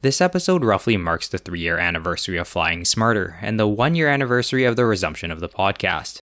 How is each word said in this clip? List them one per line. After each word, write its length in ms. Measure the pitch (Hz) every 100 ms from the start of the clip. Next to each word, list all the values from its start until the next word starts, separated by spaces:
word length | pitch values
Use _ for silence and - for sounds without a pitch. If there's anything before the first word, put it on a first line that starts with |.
This 200 | 135 -
episode 420 | 180 180 - 180
roughly 340 | 123 95 - 107
marks 300 | 85 82 -
the 120 | 92
three-year 380 | - 87 82 85
anniversary 600 | 87 82 85 85 - 87
of 100 | 87
Flying 380 | 90 82 85
Smarter 520 | 87 - 113 110 87 -
and 160 | 107 110
the 80 | 107
one-year 400 | 104 131 170 151
anniversary 560 | 139 135 123 120 131
of 140 | 127 117
the 100 | 120
resumption 460 | 101 82 76 85
of 80 | 80
the 80 | 82
podcast. 720 | - 98 101 95 82 - -